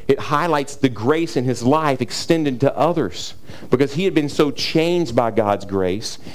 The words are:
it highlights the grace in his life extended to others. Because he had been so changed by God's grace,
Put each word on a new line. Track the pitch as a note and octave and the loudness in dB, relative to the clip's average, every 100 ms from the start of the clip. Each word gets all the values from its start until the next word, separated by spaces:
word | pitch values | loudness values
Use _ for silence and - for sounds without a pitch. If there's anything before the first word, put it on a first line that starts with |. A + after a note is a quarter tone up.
| - | -2
it | C#3 | 0
highlights | - D3 E3+ D3 C#3 - | 0 0 0 0 -2 -2
the | C3+ | -2
grace | G2+ A#2 D#3+ E3 C#3+ | 0 0 0 0 -2
in | |
his | B2+ A2 | -2 0
life | A#2+ D#3 D#3 C3 | 2 2 2 0
extended | A#2+ - - E3 D3 B2 | -2 -4 0 2 2 2
to | C#3 - | 0 2
others. | D3+ E3+ G2 - - - - - - | 2 2 -2 -4 -10 -12 -12 -14 0
Because | B2 C#3+ | 2 2
he | E3+ | 0
had | F#3+ | 0
been | D#3+ C#3+ | 2 0
so | C#3+ D3 | 2 0
changed | - - E3 E3+ F3 D3 | 0 -2 0 2 2 2
by | B2 A2+ | 2 2
God's | G#2+ G#2 G2+ F#2+ | 2 2 0 0
grace, | G2 F#2 G2+ - - - | 0 0 -2 -6 -10 -12